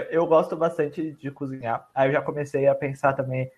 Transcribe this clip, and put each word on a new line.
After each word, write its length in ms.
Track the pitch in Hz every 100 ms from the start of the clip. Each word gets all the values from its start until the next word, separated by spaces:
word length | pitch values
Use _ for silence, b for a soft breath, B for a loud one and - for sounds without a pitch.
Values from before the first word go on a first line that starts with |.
| -
eu 160 | 160 165
gosto 300 | 160 - 165
bastante 560 | 165 165 147 156 156
de 180 | 139 135
cozinhar. 560 | - 139 131 117 117 - 139
Aí 140 | 135
eu 20 |
já 100 | 143
comecei 460 | - 147 143 139 139
a 80 | 139
pensar 380 | 143 135 139
também, 360 | 139 127 131 131